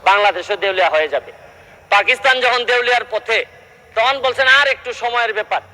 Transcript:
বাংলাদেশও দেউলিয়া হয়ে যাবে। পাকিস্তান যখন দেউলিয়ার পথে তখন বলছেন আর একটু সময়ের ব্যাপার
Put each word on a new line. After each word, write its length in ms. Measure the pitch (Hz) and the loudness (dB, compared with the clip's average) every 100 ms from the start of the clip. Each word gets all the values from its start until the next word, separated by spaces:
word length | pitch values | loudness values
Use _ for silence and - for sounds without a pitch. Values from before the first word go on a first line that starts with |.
| 175 | 2
বাংলাদেশও 480 | 202 208 262 247 208 | 2 2 0 -6 -4
দেউলিয়া 280 | 196 190 170 | -2 0 0
হয়ে 180 | 156 156 | 0 0
যাবে। 160 | 135 - - - - - - - | -4 -8 -20 -20 -20 -20 -20 0
পাকিস্তান 420 | 202 202 254 269 262 | 0 2 0 0 2
যখন 160 | 247 247 233 | 0 0 0
দেউলিয়ার 360 | 247 240 240 - | 0 0 -2 -2
পথে 260 | 214 - 220 - - - - - - | -8 -2 -4 -4 -16 -20 -20 -8 -2
তখন 200 | 240 277 | 0 0
বলছেন 220 | 262 247 262 269 | -2 0 4 4
আর 80 | 277 | 4
একটু 160 | 254 254 220 | -2 -8 -6
সময়ের 300 | 240 240 233 202 | -4 -2 -2 -4
ব্যাপার 240 | 214 170 - | -4 -6 -6